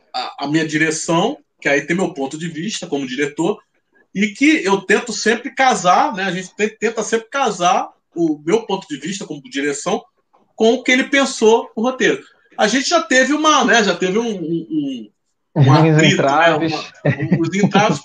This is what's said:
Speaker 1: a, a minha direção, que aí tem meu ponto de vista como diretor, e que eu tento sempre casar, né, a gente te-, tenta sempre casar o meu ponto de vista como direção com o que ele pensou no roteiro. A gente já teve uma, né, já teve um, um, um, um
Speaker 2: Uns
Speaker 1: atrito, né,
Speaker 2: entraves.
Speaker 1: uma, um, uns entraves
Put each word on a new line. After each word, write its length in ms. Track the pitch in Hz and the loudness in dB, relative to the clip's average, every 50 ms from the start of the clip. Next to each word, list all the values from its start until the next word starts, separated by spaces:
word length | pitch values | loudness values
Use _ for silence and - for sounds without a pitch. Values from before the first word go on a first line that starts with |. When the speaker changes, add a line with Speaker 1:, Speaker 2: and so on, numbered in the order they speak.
| _ _ - | _ _ -10
Speaker 1:
a, 300 | 127 127 - - - 139 | -8 -8 -10 -10 -8 -6
a 40 | |
minha 200 | 143 151 160 156 | -2 -2 -2 -2
direção, 720 | 151 156 151 160 156 151 - - - 165 170 196 247 294 - _ _ _ _ | -2 -2 -2 -2 -2 -2 -4 -2 -2 0 0 0 -2 -4 -8 _ _ _ _
que 80 | - 151 | -2 -2
aí 120 | 143 151 151 | 0 0 0
tem 120 | - 170 | -2 -2
meu 180 | 190 185 165 - | -2 -2 -4 -4
ponto 240 | 135 135 135 - | -6 -8 -8 -8
de 120 | 156 170 170 | -8 -10 -10
vista 360 | 139 147 175 220 208 - 180 | -8 -8 -8 -8 -8 -10 -8
como 220 | - 147 143 139 | -6 -6 -6 -6
diretor, 540 | 123 127 135 147 143 - - 165 202 214 - _ _ _ _ _ _ _ _ _ _ - | -6 -4 -4 -4 -4 -4 -4 -4 -4 -4 -6 _ _ _ _ _ _ _ _ _ _ -4
e 140 | 190 214 | -2 -2
que 340 | 208 202 - 269 311 311 - - | -2 -2 0 2 2 2 2 2
eu 160 | 196 196 196 | 0 0 0
tento 320 | - - 208 233 - - 208 | 2 2 0 0 0 -4 -6
sempre 420 | - - 214 240 226 - 269 - | -2 0 0 0 0 -4 -6 -2
casar, 580 | - 269 254 226 175 160 180 185 233 277 294 226 | 0 2 2 2 2 4 4 4 4 2 0 -2
né, 100 | 185 190 | -4 -4
a 80 | 190 | -4
gente 220 | 175 185 180 - _ | -4 -6 -8 -10 _
te-, 240 | - 208 220 - | -4 -4 -4 -2
tenta 240 | - 208 226 226 214 | -4 -4 -4 -4 -4
sempre 280 | - - 226 226 220 - | -4 -2 -2 -4 -4 -4
casar 600 | - 277 269 220 175 170 175 180 190 233 - - - _ _ _ - | -4 -2 -2 -2 0 0 2 2 2 2 -2 -4 -10 _ _ _ -4
o 240 | - 170 156 151 147 147 | -2 0 0 -2 -2 -2
meu 200 | 156 196 226 226 | 0 0 0 0
ponto 200 | - 190 175 - - | -2 -6 -6 -6 -8
de 100 | 147 123 | -12 -10
vista 260 | 135 175 190 - 190 | -8 -8 -8 -8 -10
como 160 | - 151 143 127 | -12 -14 -14 -14
direção 600 | 127 127 139 139 147 139 - - 175 208 - - _ _ _ _ _ _ _ _ _ _ - | -10 -6 -4 -4 -4 -4 -4 -4 -4 -4 -4 -6 _ _ _ _ _ _ _ _ _ _ 2
com 120 | 220 226 254 | 2 4 4
o 100 | 247 - | 2 0
que 80 | - | 0
ele 140 | 254 254 - | 0 0 0
pensou 680 | - - 277 269 262 - - 226 214 226 233 - - _ | 0 0 0 0 0 0 2 4 4 4 4 2 -4 _
no 60 | 226 | -4
roteiro. 420 | 220 254 254 254 220 170 135 - - _ _ _ _ _ _ | -2 -2 0 2 2 2 0 0 -6 _ _ _ _ _ _
A 120 | - 214 | -2 0
gente 200 | 202 220 277 262 | 0 2 0 0
já 140 | - 339 330 | 0 0 0
teve 320 | 320 - 302 - 262 247 294 | 2 2 2 2 4 2 0
uma, 320 | 302 311 311 302 277 233 | 2 2 4 4 4 4
né, 180 | - 214 233 208 | 4 4 2 2
já 120 | 190 170 | 2 0
teve 240 | - 185 180 185 226 | -2 -2 -2 0 -2
um, 100 | 240 233 | -2 -4
um, 380 | 208 185 165 151 170 165 160 156 | -4 -6 -6 -4 -4 -6 -6 -4
um, 400 | 156 156 143 139 131 117 - - _ _ _ _ _ _ _ _ - | -4 -4 -4 -4 -6 -10 -12 -16 _ _ _ _ _ _ _ _ 0
um 60 | 160 | 2
Speaker 2:
Uns 60 | 135 | 4
Speaker 1:
atrito, 300 | 127 135 156 160 160 156 | 6 6 6 6 4 4
né, 100 | 151 160 151 | 4 4 4
Speaker 2:
entraves. 600 | - - 139 135 139 151 165 170 160 156 165 160 | 4 2 2 2 2 4 4 2 2 2 0 -2
Speaker 1:
uma, 440 | 156 - - - - - - - 117 | -4 -6 -8 -12 -10 -4 -4 -2 -2
um, 260 | 131 143 - 170 147 | -2 -2 -2 0 0
uns 140 | 165 151 185 | 0 -2 0
entraves 440 | 196 202 - - 202 208 214 156 143 | 0 0 2 4 2 2 2 0 -4